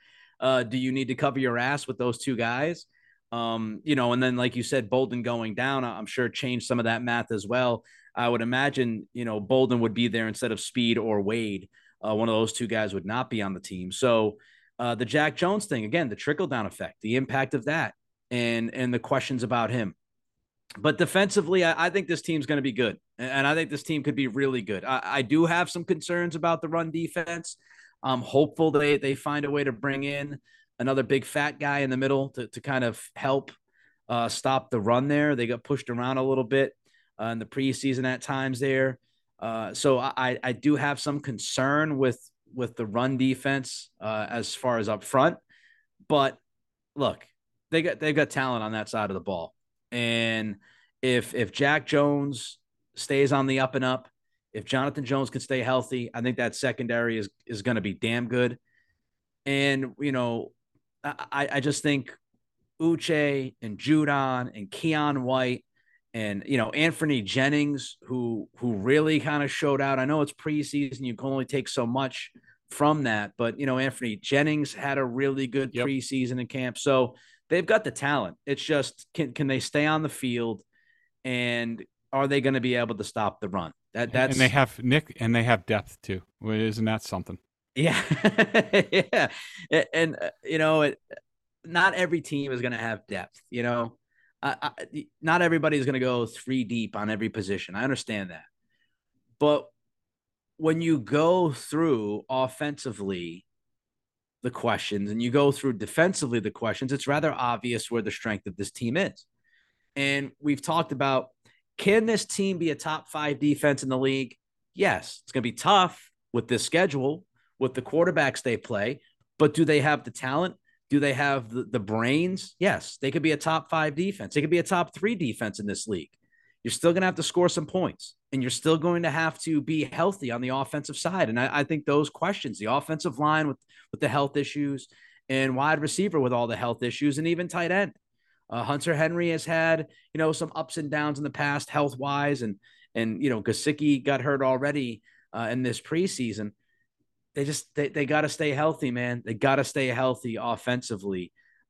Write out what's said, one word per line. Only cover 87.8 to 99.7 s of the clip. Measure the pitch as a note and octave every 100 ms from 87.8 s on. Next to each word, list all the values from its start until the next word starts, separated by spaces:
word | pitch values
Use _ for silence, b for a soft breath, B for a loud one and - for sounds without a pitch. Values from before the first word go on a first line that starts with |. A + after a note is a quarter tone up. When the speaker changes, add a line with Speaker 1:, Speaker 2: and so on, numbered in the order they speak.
| D#3+ C#3+ - D3+
Speaker 1:
<laughs> | G#3 - A3 A3+ - G3 -
Yeah. | F#3+ - A#3+ D3+ B B B E3+
A-, | - - D#3+
and, | E3 -
uh, | F2 -
you | - D#3
know, | D#3 D#3
it, | D3 - - - - _ _ _
not | E3 E3+ F#3+
every | F3+ F3+ E3
team | - C#3+ C#3
is | B2
gonna | B2 A#2
have | A2+ G#2+ -
depth, | F#2+ F#2+ _ _
you | A#2+
know? | A#2+ A#2+ A#2 - _ _ _ _
I, | C#3 -
I, | D3 - -
y-, | - - _
not | D#3+ E3+
everybody | F3 E3 D#3 D3
is | C3
gonna | C3
go | B2+ B2 A2+
three | - - C3
deep | G#2+ A#2 A2 G#2+
on | G#2+
every | G#2+ A2
position. | A2 F#2+ F#2+ -
I | F#2+
understand | C3 B2+ - G#2+ F#2
that. | D#2+ - _ _ _ _ _ _ _ _ -
But | D3 D3 -